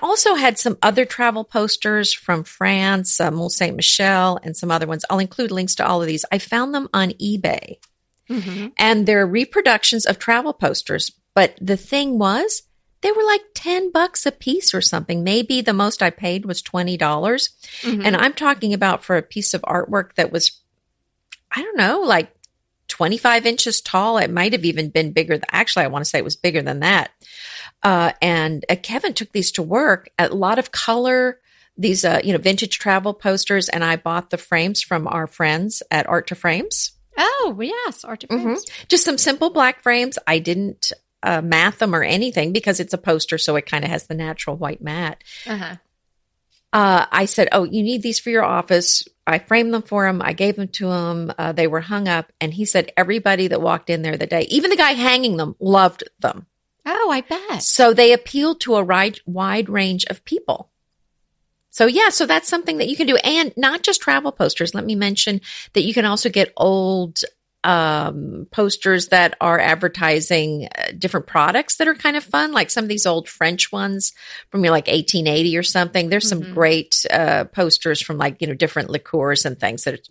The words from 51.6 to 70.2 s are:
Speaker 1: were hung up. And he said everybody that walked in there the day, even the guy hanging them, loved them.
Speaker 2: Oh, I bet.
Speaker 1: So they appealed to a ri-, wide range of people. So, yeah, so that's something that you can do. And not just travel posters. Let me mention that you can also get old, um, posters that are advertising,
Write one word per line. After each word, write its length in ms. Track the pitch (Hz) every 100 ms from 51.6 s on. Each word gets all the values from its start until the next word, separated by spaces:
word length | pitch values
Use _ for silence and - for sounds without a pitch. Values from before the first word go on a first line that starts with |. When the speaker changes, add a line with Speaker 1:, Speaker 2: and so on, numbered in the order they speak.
| 165
Speaker 1:
were 140 | 160
hung 260 | 165 202 196
up. 240 | 170 160 -
And 120 | 156
he 120 | 170 208
said 260 | 190 - -
everybody 500 | 180 220 202 190 185
that 120 | 160
walked 280 | 165 170 -
in 120 | 165
there 160 | 160 156
the 80 | 165
day, 180 | 170 -
even 200 | 277 349
the 40 | 359
guy 160 | 302
hanging 440 | 254 247 254 254 170
them, 180 | 151 -
loved 440 | 190 196 185 - - _
them. 280 | 127 185 175 _ _ _ 294
Speaker 2:
Oh, 240 | 381 440
I 100 | 269
bet. 400 | 254 330 403 247
Speaker 1:
So 320 | - - 240
they 200 | 233 240
appealed 480 | 240 - 277 302 330
to 140 | 254 220
a 80 |
ri-, 380 | 180 185 190 190 -
wide 440 | 180 190 208 196
range 360 | 202 190 185 -
of 200 | 190 -
people. 440 | 359 - - - _ _ _ _ _ _ _ _ _ _
So, 160 | - 233
yeah, 240 | 269 427
so 160 | - 330
that's 240 | 320 -
something 300 | 349 339 311
that 100 | 269
you 80 | 285
can 100 | 294
do. 80 | 262
And 360 | - 311 311 -
not 280 | 269 330
just 180 | - -
travel 300 | - 277 285
posters. 420 | - 151 - 170
Let 120 | 196 208
me 100 | 208
mention 440 | 202 202 - 202 - - -
that 100 | -
you 100 | 196
can 100 | 226 214
also 220 | 208 240
get 220 | 202 185 -
old, 640 | 190 190 185 190 175 - - _ _ _
um, 840 | - 175 160 151 151 147 147 - -
posters 580 | - 202 - 190 185 180
that 280 | 185 170 -
are 200 | 170 170
advertising, 1080 | 147 160 180 175 160 156